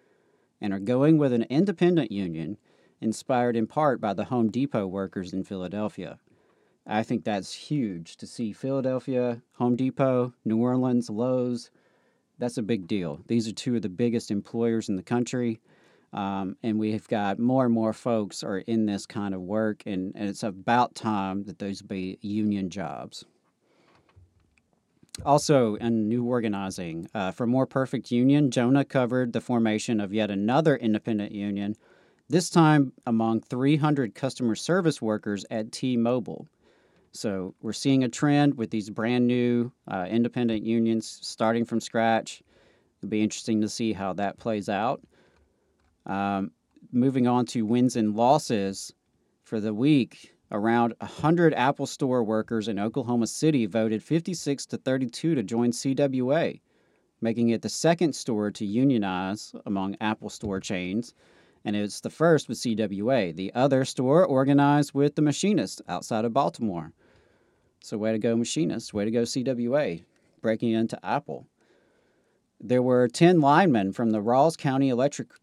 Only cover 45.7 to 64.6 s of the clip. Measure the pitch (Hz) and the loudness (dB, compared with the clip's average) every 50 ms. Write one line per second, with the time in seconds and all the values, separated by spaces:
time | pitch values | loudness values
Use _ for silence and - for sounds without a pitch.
45.7 | _ _ _ _ _ _ - - 98 98 98 101 101 98 98 - - _ _ _ | _ _ _ _ _ _ -10 -6 -4 -2 -2 -2 -2 -2 -4 -6 -8 _ _ _
46.7 | _ _ - - - 123 123 135 127 135 123 123 123 123 123 113 - 123 110 104 | _ _ -12 -4 0 2 2 2 4 2 2 4 4 2 2 0 -2 -2 0 2
47.7 | 117 123 123 127 - 120 110 107 104 107 117 123 143 156 - - 127 104 98 98 | 2 4 4 4 2 2 0 0 2 4 4 6 6 4 2 0 -2 -2 -2 -2
48.7 | 98 - - - - _ _ _ _ _ _ _ _ _ _ - - 110 101 110 | -4 -8 -12 -16 -18 _ _ _ _ _ _ _ _ _ _ -8 -6 -4 -4 -4
49.7 | 107 104 123 147 156 139 113 - - - - - _ _ _ - - 104 101 113 | -2 0 2 4 4 4 4 2 -4 -14 -20 -20 _ _ _ -8 -4 -2 0 2
50.7 | 117 120 120 120 110 - - 98 - - - 151 170 175 175 160 143 - 120 135 | 4 4 2 2 0 -4 -10 -12 -6 0 2 4 4 6 6 6 6 4 2 0
51.7 | 143 - 139 131 - - 147 131 127 127 117 101 110 110 110 - 120 113 104 110 | 0 0 -4 -8 -6 -4 -2 0 0 0 0 0 0 0 -2 -2 -2 -2 -2 -2
52.7 | 107 95 101 113 113 147 123 117 123 120 113 107 - - - 156 156 135 113 98 | -2 -2 -2 -2 -2 -2 -2 0 2 2 0 0 0 0 2 2 4 2 2 0
53.7 | 85 117 110 113 110 107 - - 147 165 165 - 180 - - 147 139 131 - - | 0 0 0 0 0 -2 -2 -2 -2 -2 -2 -2 -8 -6 -4 -4 -4 -4 -6 -8
54.7 | - 107 - 135 131 135 131 117 - - - 160 165 135 107 92 117 117 120 123 | -10 -6 -2 -2 0 0 -2 -4 -6 -4 -2 0 0 0 0 0 0 2 2 2
55.7 | 117 - - 139 135 127 143 139 131 127 123 127 139 165 156 98 - - _ _ | 0 0 -2 -2 0 2 2 0 0 0 0 2 2 2 0 0 -4 -6 _ _
56.7 | _ _ _ _ _ _ _ _ _ _ - 113 117 117 117 117 113 107 - 110 | _ _ _ _ _ _ _ _ _ _ -2 -2 0 2 2 2 2 2 -2 -4
57.7 | - - - 156 170 165 180 160 127 - - - 117 104 107 104 98 - 110 101 | -4 0 2 2 2 4 2 0 0 -2 -4 -4 -2 -2 -2 -2 -4 -4 -6 -2
58.7 | 101 120 131 143 135 113 101 98 92 90 95 95 101 107 - - - - - - | 0 2 4 4 4 2 0 0 -2 -2 -2 -4 -6 -6 -10 -14 -16 -12 -8 -4
59.7 | 104 98 95 95 98 - 113 107 110 - - 104 - - - 107 98 95 - - | -4 -2 -2 -4 -4 -4 -2 -2 -2 -4 -6 -10 -12 -8 -6 -6 -4 -4 -4 -4
60.7 | 104 92 90 90 92 110 120 - - _ _ _ _ _ _ _ _ _ - - | -4 -4 -4 -4 -4 -4 -6 -6 -10 _ _ _ _ _ _ _ _ _ -6 -4
61.7 | 104 104 104 104 - - - - - - 156 170 165 143 - - 123 - - 123 | -2 -2 -2 -4 -6 -8 -10 -8 -2 2 4 4 4 4 2 0 -6 -4 -2 -2
62.7 | 110 101 110 101 98 95 104 117 135 127 101 87 80 85 95 98 - 120 127 143 | -2 0 -2 -2 -2 -2 0 0 2 2 2 0 -2 -4 -6 -4 0 2 2 4
63.7 | 135 131 135 - - - 131 127 143 170 190 - 143 131 135 135 143 139 | 4 2 0 0 -2 -2 0 4 4 4 4 4 4 2 4 4 4 6